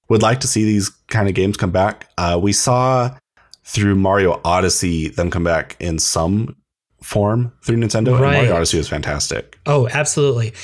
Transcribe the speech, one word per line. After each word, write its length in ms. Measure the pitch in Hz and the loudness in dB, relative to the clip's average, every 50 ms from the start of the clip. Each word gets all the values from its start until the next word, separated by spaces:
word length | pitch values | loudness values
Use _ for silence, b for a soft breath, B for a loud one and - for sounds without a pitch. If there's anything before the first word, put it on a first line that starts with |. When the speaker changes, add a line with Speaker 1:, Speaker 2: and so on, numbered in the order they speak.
| _ _ | _ _
Speaker 1:
would 120 | 113 107 | 2 2
like 200 | 110 110 127 131 | 4 2 2 0
to 60 | - - | -2 -2
see 180 | - 110 107 | -2 0 0
these 240 | 107 107 104 98 - - _ _ - | 2 0 0 0 -2 -8 _ _ -4
kind 220 | - 110 101 101 | -2 0 0 0
of 40 | 90 | 0
games 220 | 92 92 101 101 | 0 0 0 0
come 160 | - 107 92 | -2 -2 -2
back. 380 | 85 92 95 107 107 - - - _ - | 0 0 0 0 -2 -6 -14 -14 _ -4
Uh, 200 | 90 87 87 87 | -2 -2 0 0
we 100 | 95 101 | 0 0
saw 640 | 98 - - 131 123 123 127 131 131 127 120 127 131 - _ _ _ B B B B _ _ | 0 0 0 0 0 2 2 2 2 0 0 -2 -6 -10 _ _ _ B B B B _ _
through 320 | - - 107 104 101 98 | -6 -2 0 2 2 2
Mario 460 | 98 95 95 98 101 95 87 80 - - | 2 2 4 4 4 4 2 2 0 0
Odyssey 640 | 85 87 92 92 90 85 - 98 90 82 80 78 - | 0 0 2 2 0 0 0 -2 -2 -2 -2 -4 -4
them 240 | - - 87 87 | -4 -4 -2 -2
come 140 | - 87 85 | -2 -2 0
back 320 | 85 82 80 - - - - | 0 0 0 -2 -6 -10 -8
in 180 | - 87 80 80 | -6 -4 -4 -2
some 600 | - - - 82 82 87 98 107 113 - - - _ _ _ _ _ _ _ _ | -2 -2 -2 -2 0 0 0 0 -2 -4 -8 -16 _ _ _ _ _ _ _ _
form 520 | - - - 107 101 104 110 120 123 117 - _ - | -16 -4 -2 0 0 2 0 0 -2 -4 -6 _ -4
through 140 | - 117 117 | -2 0 0
Nintendo, 300 | 117 107 - 110 113 120 | 0 0 0 0 2 2
and 80 | 123 123 | 2 2
Mario 220 | 135 139 143 143 | 4 2 4 2
Speaker 2:
Right. 100 | 135 117 | 2 2
Speaker 1:
Odyssey 260 | 87 85 82 - - 82 | 2 2 0 0 0 -2
was 120 | 73 - | -2 -2
fantastic. 680 | 80 73 71 - 73 73 - - - 53 - - - _ _ | -4 -6 -4 -4 -4 -4 -4 -4 -6 -8 -8 -10 -18 _ _
Speaker 2:
Oh, 220 | 147 147 143 123 120 | 0 2 2 2 0
absolutely. 680 | - 143 151 - - 156 143 139 120 117 113 113 B B | 0 -2 -2 -2 0 0 2 2 2 0 -2 -4 B B